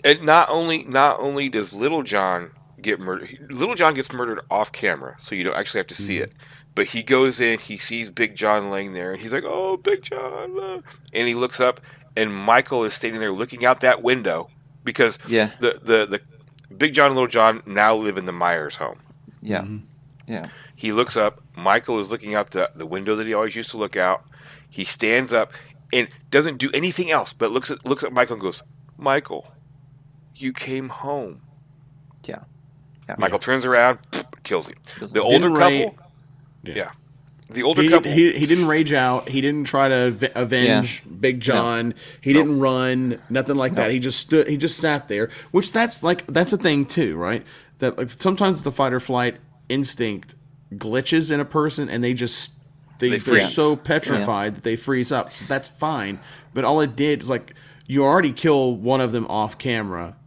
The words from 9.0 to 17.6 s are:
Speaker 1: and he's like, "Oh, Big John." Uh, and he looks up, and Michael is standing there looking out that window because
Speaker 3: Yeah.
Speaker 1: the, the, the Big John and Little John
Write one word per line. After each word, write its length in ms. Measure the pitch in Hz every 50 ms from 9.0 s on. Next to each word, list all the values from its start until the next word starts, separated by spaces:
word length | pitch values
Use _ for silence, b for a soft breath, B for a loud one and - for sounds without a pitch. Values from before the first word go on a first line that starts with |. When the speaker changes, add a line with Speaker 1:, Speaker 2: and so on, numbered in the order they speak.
| 87 92
Speaker 1:
and 100 | 95 98
he's 100 | 107 113
like, 120 | 120 151 -
"Oh, 320 | - - 185 190 190 190
Big 240 | 180 - 196 208 -
John." 560 | - - - - - - - - - 370 370 381
Uh, 220 | 392 - 370 359 - B B B B B -
and 140 | 113 117
he 80 | 120 117
looks 240 | 120 123 123 - -
up, 200 | 127 127 123 - B B B B B B -
and 160 | 110 110 107 101
Michael 500 | 98 98 110 117 127 135 - 139 123 113
is 120 | 104 -
standing 240 | - - 113 113 110
there 100 | 110 104
looking 320 | 95 95 117 120 127 117 120
out 180 | 123 127 123
that 200 | 127 127 123 -
window 480 | 113 120 127 127 110 95 80 78 - - _ - _ - - - -
because 360 | - - - 127 113 - - -
Speaker 3:
Yeah. 240 | 117 117 113 107 104 - -
Speaker 1:
the, 200 | 120 120 - - 127
the, 240 | 123 113 110 107
the 140 | 98 95 104 - - - - _ - _ - - - 98
Big 200 | 95 143 156 135
John 120 | 151 143
and 80 | 139 135
Little 120 | 131 127
John 340 | 117 110 117 110 110 110 110